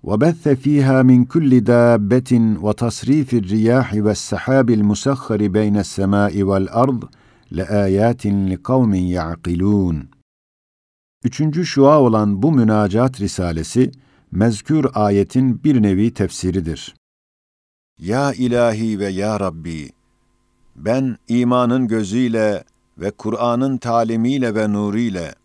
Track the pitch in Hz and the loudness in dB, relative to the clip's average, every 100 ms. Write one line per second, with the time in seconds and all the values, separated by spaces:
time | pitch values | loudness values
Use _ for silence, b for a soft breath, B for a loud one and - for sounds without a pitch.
0 | - 107 147 165 151 135 139 147 135 131 | -4 0 0 0 0 0 2 2 2 4
1 | 127 127 123 170 147 127 104 120 120 117 | 6 6 4 2 4 2 4 4 4 4
2 | 101 123 123 123 113 101 101 104 117 - | 2 0 2 0 2 0 -2 -2 -4 -4
3 | 120 151 135 123 92 107 110 123 127 107 | 0 0 0 -2 0 0 2 2 0 0
4 | 104 104 - 98 - 135 117 113 104 104 | 0 -2 -4 -6 0 2 4 2 2 0
5 | 135 135 - 110 104 98 107 101 95 - | -2 -4 -4 -2 0 0 2 0 -2 -4
6 | 98 101 101 92 98 98 95 113 131 123 | 0 2 0 0 0 0 -2 0 0 -2
7 | - b b b b 80 95 104 98 95 | -8 b b b b -8 -2 0 2 2
8 | 113 120 104 101 95 90 - 131 120 98 | 2 0 -2 -2 -2 -4 -2 0 2 0
9 | 90 90 80 82 - 87 98 104 92 80 | 0 -2 -4 -6 -6 -2 0 2 0 -4
10 | 65 _ _ _ _ _ _ _ _ _ | -8 _ _ _ _ _ _ _ _ _
11 | _ _ 120 - 156 151 170 - 135 151 | _ _ -8 -4 -4 -2 -4 4 6 6
12 | 127 110 107 101 131 151 113 107 104 101 | 4 2 0 0 0 2 2 2 2 0
13 | 131 131 98 - 90 80 78 120 131 b | -2 -2 -6 -4 -4 -4 -4 0 0 b
14 | b b b 87 113 107 - 156 143 - | b b b 0 0 0 -2 0 0 0
15 | 104 101 98 131 131 117 156 131 104 95 | 2 2 2 0 0 0 0 2 2 2
16 | 113 123 98 - 92 90 82 78 - _ | 0 -2 -4 -2 -4 -4 -6 -10 -14 _
17 | _ _ _ _ _ _ _ _ _ _ | _ _ _ _ _ _ _ _ _ _
18 | 85 120 139 120 123 120 120 107 113 104 | -4 -2 -2 -2 -2 0 0 0 -4 -4
19 | 101 95 104 107 98 82 80 80 69 _ | -4 -4 -4 -2 -4 -6 -10 -10 -12 _
20 | _ _ _ _ _ _ _ - - 127 | _ _ _ _ _ _ _ -12 -4 -2
21 | 135 107 _ 117 123 123 123 127 123 110 | -2 -6 _ 0 2 2 0 0 0 -2
22 | 101 113 127 113 107 98 - _ _ - | -2 -2 -2 0 -2 -2 -8 _ _ -10
23 | 98 - 107 107 120 120 135 127 120 117 | -8 -6 -6 -2 -2 0 -2 -4 -2 -2
24 | 113 113 117 139 123 107 107 104 104 104 | 0 -2 -2 -2 -2 -2 -2 -2 -2 -2
25 | 117 95 80 - | -4 -6 -10 -14